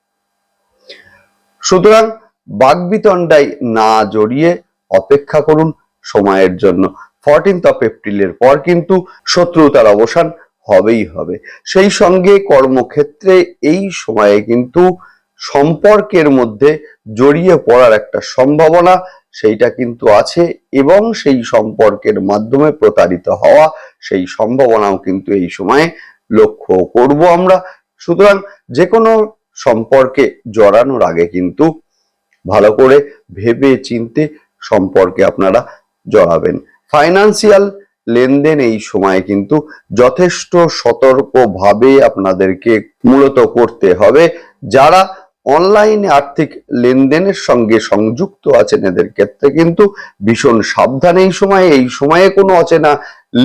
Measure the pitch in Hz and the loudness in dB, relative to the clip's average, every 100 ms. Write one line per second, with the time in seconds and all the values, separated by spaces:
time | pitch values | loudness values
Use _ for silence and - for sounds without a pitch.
0 | _ _ _ _ _ _ _ _ - - | _ _ _ _ _ _ _ _ -20 -20
1 | _ _ _ _ _ _ - 185 202 220 | _ _ _ _ _ _ -6 0 2 2
2 | 220 220 _ _ - 101 131 175 175 214 | 0 -6 _ _ -10 0 0 0 -4 -2
3 | 214 180 170 151 143 - 123 113 110 110 | 0 0 2 2 0 -4 -4 0 0 0
4 | 104 107 107 131 165 175 _ _ - 95 | 0 -2 -2 0 -2 -2 _ _ -4 -4
5 | - 143 - 156 151 156 160 - _ _ | 0 -2 0 -2 0 0 0 -6 _ _
6 | - 107 98 95 92 92 98 90 92 - | -6 -2 0 2 0 0 -2 0 -4 -6
7 | - _ 147 156 196 180 147 131 113 - | -20 _ 0 0 0 0 -2 -2 -4 -6
8 | 107 101 95 - 127 139 175 175 175 190 | -8 -4 -4 0 0 2 0 -2 0 -4
9 | 180 _ - 180 175 170 147 139 110 104 | -4 _ -6 -2 -2 2 2 4 2 2
10 | 113 170 165 - _ _ - 95 104 117 | 0 -2 -4 -6 _ _ -2 0 2 -2
11 | 92 80 80 90 - - - 190 202 - | -4 -10 -12 -12 -16 -20 -4 0 0 0
12 | 185 185 180 202 196 143 131 131 127 147 | 0 2 2 2 2 0 2 -2 -2 -4
13 | 143 _ 190 185 175 - 143 180 196 - | -6 _ 0 2 0 -4 -4 -4 -6 -10
14 | - 107 104 104 113 120 123 170 185 180 | -6 0 2 0 0 -4 -2 0 0 -2
15 | - _ _ - - 143 147 151 202 208 | -12 _ _ -20 -6 -2 0 2 2 2
16 | 208 180 151 135 120 107 143 156 151 _ | 0 0 2 0 -2 0 -2 -2 -8 _
17 | 107 110 139 151 185 165 - 123 123 107 | -10 0 2 2 2 0 2 4 4 2
18 | - 107 - - 135 151 160 175 175 185 | -2 -10 -6 -2 0 2 2 4 2 0
19 | - - _ - 110 110 120 117 120 120 | -2 -20 _ -4 -4 0 -2 -4 -10 -4
20 | 113 104 131 170 170 - _ 135 139 196 | 0 2 0 -2 -4 -6 _ -2 2 2
21 | 226 208 151 131 110 117 110 107 107 104 | 0 -4 -2 -2 -2 -2 -2 0 0 0
22 | 110 101 98 104 110 139 151 147 107 - | -4 -2 -2 -4 -2 -2 0 0 0 2
23 | 90 90 - 95 - 143 156 - - _ | -2 -2 -6 -2 2 4 2 -2 -20 _
24 | - 98 90 - 110 131 127 110 101 95 | -8 -8 -6 -6 -4 0 0 0 -2 -4
25 | 95 95 - 101 87 - 95 135 165 - | -6 -8 -4 -4 -4 -6 -2 -2 -2 -6
26 | - _ - 107 107 - - 92 87 120 | -20 _ -4 0 0 -2 -4 -2 -2 0
27 | 131 147 175 170 185 185 - - _ _ | 0 2 2 2 2 0 -2 -20 _ _
28 | - 170 202 196 196 _ - 123 180 226 | -6 0 2 0 -4 _ -8 -4 0 0
29 | 226 220 214 _ _ - 135 110 113 135 | 2 0 -2 _ _ -6 -4 -2 0 0
30 | 127 - 127 - 117 107 101 107 131 123 | 2 0 -2 -4 -6 0 2 4 0 -2
31 | 92 85 87 90 90 90 160 160 _ _ | -2 -2 -4 -4 -6 -2 -4 -4 _ _
32 | _ _ _ _ - 101 104 107 131 143 | _ _ _ _ -4 0 2 2 4 2
33 | 143 - _ 98 113 123 139 131 - 117 | 0 -10 _ -6 -4 0 0 -2 -4 -10
34 | 113 143 151 - _ _ - 104 92 98 | -8 -6 -6 -8 _ _ -4 -2 0 0
35 | 90 92 95 - 95 110 - - _ _ | 0 0 -2 -2 -2 -2 -4 -14 _ _
36 | - 107 85 82 87 87 - _ _ 151 | -2 0 2 0 -4 -8 -12 _ _ -2
37 | 156 190 208 208 214 196 202 196 _ _ | 0 2 0 0 2 2 0 -8 _ _
38 | - 120 131 139 151 151 120 110 - 98 | -4 0 0 0 0 0 -2 -4 -6 -4
39 | 95 92 95 101 98 151 - - - 98 | -2 -2 -2 -4 -2 -4 -6 -16 -8 0
40 | 123 151 180 - - 180 165 - 120 113 | 0 0 -2 -4 -4 0 0 -2 -4 0
41 | 135 131 135 131 120 90 98 104 131 135 | 0 0 0 0 0 0 0 2 4 4
42 | 120 - 95 92 95 95 117 110 - _ | 2 0 -4 -2 -2 -2 -2 -2 -4 _
43 | 120 135 135 - 110 120 117 - 92 90 | 2 2 2 2 0 0 -2 0 -2 2
44 | 104 139 170 - - _ 117 131 147 185 | 2 4 2 -2 -18 _ -2 2 4 2
45 | 190 - _ _ 123 151 190 208 214 214 | 0 -6 _ _ -2 0 2 2 2 0
46 | 196 143 143 - 151 - - 123 123 131 | 0 0 -2 -6 -6 -8 -8 -2 0 2
47 | 135 156 196 190 - 123 110 110 - 101 | 2 0 -2 -4 -2 -2 0 -2 0 -2
48 | 107 120 190 _ - 120 - - 98 87 | -2 -4 -8 _ 0 0 0 -2 -2 -2
49 | 87 - 101 - 139 147 170 170 202 - | -4 -4 -4 -2 -2 0 0 0 0 -2
50 | - - 101 117 139 113 - - 104 135 | -20 -8 -4 0 0 0 -2 -2 -2 0
51 | 175 180 190 170 196 196 180 139 127 - | 0 2 0 0 0 2 2 2 0 -2
52 | 143 170 190 196 196 180 165 165 151 143 | 0 2 2 2 2 2 2 0 0 -2
53 | - - _ 120 | -6 -20 _ 0